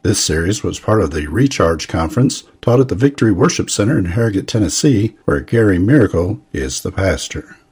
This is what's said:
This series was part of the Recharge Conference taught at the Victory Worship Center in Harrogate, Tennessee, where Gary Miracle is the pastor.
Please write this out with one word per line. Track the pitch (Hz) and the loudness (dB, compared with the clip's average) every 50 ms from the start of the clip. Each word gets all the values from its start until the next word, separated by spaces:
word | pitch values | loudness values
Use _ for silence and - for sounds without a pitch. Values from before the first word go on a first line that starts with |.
This | _ - - - - | _ 0 0 0 0
series | - 85 82 82 90 107 - - | -2 -2 -2 0 -2 -2 -2 -4
was | 92 85 - | -8 -8 -6
part | - - 110 110 95 | -2 0 0 2 0
of | - | 0
the | 80 80 76 | -4 -6 -6
Recharge | 73 78 107 135 135 - - 95 85 82 80 - | -4 0 0 0 0 2 0 0 0 0 -2 -4
Conference | - - 85 82 82 - 123 131 - - - - _ _ _ | -6 -4 -4 -4 -2 0 0 0 0 0 -4 -14 _ _ _
taught | - - 117 127 | 0 2 2 2
at | 131 | 2
the | 123 101 | 2 0
Victory | 90 123 143 143 - 127 110 | 2 2 0 2 2 2 2
Worship | 98 87 - - - - - - | 4 4 2 2 2 -2 -4 -4
Center | - - 101 113 156 135 | -2 0 0 0 2 0
in | 95 | 0
Harrogate, | 85 87 110 113 113 98 98 - | -2 0 0 0 0 0 -2 -4
Tennessee, | - - 113 104 90 - - - 151 127 101 107 113 - _ _ | -2 0 0 0 0 0 0 2 2 2 2 0 -2 -4 _ _
where | - 71 71 | -2 -2 -2
Gary | 73 - - 117 113 104 92 | -2 -2 0 2 2 4 2
Miracle | 87 92 107 143 151 107 92 - 87 87 92 107 - _ _ | 2 2 4 4 4 4 2 0 -2 -2 -2 -4 -8 _ _
is | - - - - - - | -8 -6 -6 -6 -8 -6
the | - - | -8 -6
pastor. | 90 - 98 95 - - - - - - - - - _ _ _ | -4 0 0 0 0 -2 -6 -10 -12 -12 -14 -14 -20 _ _ _